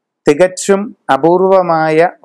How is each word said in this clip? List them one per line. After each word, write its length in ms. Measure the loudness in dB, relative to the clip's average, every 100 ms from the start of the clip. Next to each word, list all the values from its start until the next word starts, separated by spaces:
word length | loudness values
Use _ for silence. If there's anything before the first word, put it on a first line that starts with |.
| _ _ -2
തികച്ചും 540 | 0 0 -2 -2 -2 -2 -12 -4
അപൂർവമായ 920 | 0 0 0 2 2 0 -2 0 0 0 -2